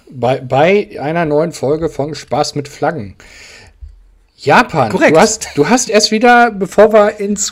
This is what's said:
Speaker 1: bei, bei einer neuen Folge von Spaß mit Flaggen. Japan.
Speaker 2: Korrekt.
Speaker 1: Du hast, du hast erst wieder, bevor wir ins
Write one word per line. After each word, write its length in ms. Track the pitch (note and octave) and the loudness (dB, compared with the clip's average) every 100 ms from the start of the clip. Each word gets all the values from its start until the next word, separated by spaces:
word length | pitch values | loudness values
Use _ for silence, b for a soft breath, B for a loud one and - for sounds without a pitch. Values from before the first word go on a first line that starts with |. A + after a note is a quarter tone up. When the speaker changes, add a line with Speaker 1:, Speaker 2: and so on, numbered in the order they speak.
| - | -18
Speaker 1:
bei, 320 | C3 A#2+ C3+ | -6 -4 -2
bei 580 | B2+ C3+ E3 G#3 G3+ - | -2 0 2 2 -2 -8
einer 260 | C#3 E3+ | -6 -4
neuen 260 | D#3+ D3 - | -2 -2 -2
Folge 360 | - B2 D#3 D#3+ | -4 -4 -2 -4
von 280 | - D3 | -6 -8
Spaß 400 | D3 - C#3 D3 | -8 -6 -4 -4
mit 120 | D3 C3+ | -6 -10
Flaggen. 480 | - D3+ D#3+ G2 - B B B B B B - - _ _ _ | -6 -6 -6 -12 -16 B B B B B B -20 -20 _ _ _
Japan. 560 | _ C3+ F3+ B3 D#3+ A#2+ | _ 0 2 2 -2 -2
Speaker 2:
Korrekt. 240 | - D4 | 0 2
Speaker 1:
Du 40 | D#3+ | 4
hast, 260 | G#3+ - - | 2 0 -6
du 140 | C#3+ D3 | -2 0
hast 200 | B3 - | 0 0
erst 220 | G#3 G#3+ | 0 0
wieder, 400 | G#3+ A#3+ A#3+ A#3+ | 2 4 4 2
bevor 400 | G3 F#3+ - G#3+ | -2 -2 4 4
wir 260 | G#3+ G#3 - | 6 2 0
ins 260 | G3+ G3+ - | -6 -4 -6